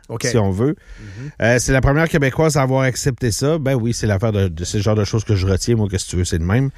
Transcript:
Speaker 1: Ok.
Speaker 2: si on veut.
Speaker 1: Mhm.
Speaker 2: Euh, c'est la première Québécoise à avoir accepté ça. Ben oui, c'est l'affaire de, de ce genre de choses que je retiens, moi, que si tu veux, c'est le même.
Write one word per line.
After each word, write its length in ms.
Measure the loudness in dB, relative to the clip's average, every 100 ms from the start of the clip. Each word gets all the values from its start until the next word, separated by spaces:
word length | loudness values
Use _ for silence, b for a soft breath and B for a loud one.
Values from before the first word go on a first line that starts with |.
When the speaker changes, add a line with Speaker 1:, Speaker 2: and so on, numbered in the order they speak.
| -6
Speaker 1:
Ok. 160 | -8 -2
Speaker 2:
si 100 | 2
on 140 | 2
veut. 260 | 2 -2 -2 B B
Speaker 1:
Mhm. 300 | -18 -16 -14 -2
Speaker 2:
Euh, 180 | 2 2
c'est 140 | 2
la 80 | 2
première 260 | 4 4 2
Québécoise 520 | 2 0 2 2 2
à 40 |
avoir 200 | 2 2
accepté 480 | 0 0 -2 -2 -2
ça. 260 | 0 0 0
Ben 200 | 0 0
oui, 180 | -2
c'est 120 | -2 -2
l'affaire 260 | 0 0
de, 160 | 0 0
de 160 | -2
ce 120 | -4 -2
genre 180 | 0
de 100 | 0
choses 200 | 0 -2
que 100 | 0
je 120 | 0 2
retiens, 300 | 0 0 0
moi, 120 | 0
que 80 | -4
si 120 | -4
tu 80 | -4
veux, 80 | -2
c'est 100 | -2
le 80 |
même. 240 | 0 0 0